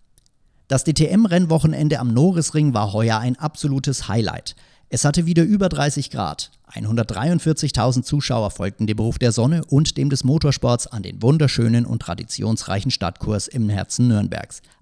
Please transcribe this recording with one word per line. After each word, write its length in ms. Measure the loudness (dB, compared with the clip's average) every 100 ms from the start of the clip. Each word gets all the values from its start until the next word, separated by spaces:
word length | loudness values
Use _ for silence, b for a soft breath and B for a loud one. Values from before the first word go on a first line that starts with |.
| _ _ _ _ _ _ -4
Das 160 | -2
D-T-M-Rennwochenende 1120 | 0 0 2 4 4 2 2 2 2 0 0 0
am 160 | 0
Norisring 580 | 2 2 2 0 0 2
war 220 | 2 0
heuer 240 | 0 0 0
ein 200 | -2 -4
absolutes 720 | -6 -4 -2 -2 -2 -4 -2
Highlight. 480 | -2 -2 -6 -12 b b b b
Es 160 | -2
hatte 220 | 0 2 2
wieder 160 | 2
über 260 | 4 2 2
dreißig 400 | 0 -2 -2 -6
Grad. 420 | -4 -6 -6 -12 _
Einhundertdreiundvierzigtausend 1400 | -18 -10 -4 -2 -2 -2 0 2 2 0 0 0 2 0 0
Zuschauer 460 | -2 0 -2 -2
folgten 340 | -4 -6 -2 -2
dem 100 | 0
Beruf 220 | -2 0
der 140 | 0
Sonne 340 | 2 2 0 2
und 320 | 2 2 0
dem 100 | -2
des 160 | 0
Motorsports 600 | 0 2 2 0 0 0 -2
an 160 | -10
den 180 | -10 0
wunderschönen 640 | 2 4 2 2 2 2
und 160 | 0 -4
traditionsreichen 920 | -6 -8 -8 -6 -2 -2 -2 -4 -2
Stadtkurs 580 | -4 -4 -6 -4 -4 -4
im 200 | -4 -2
Herzen 400 | -2 -4 0 2
Nürnbergs. 540 | 2 0 -6 -10 -18 b b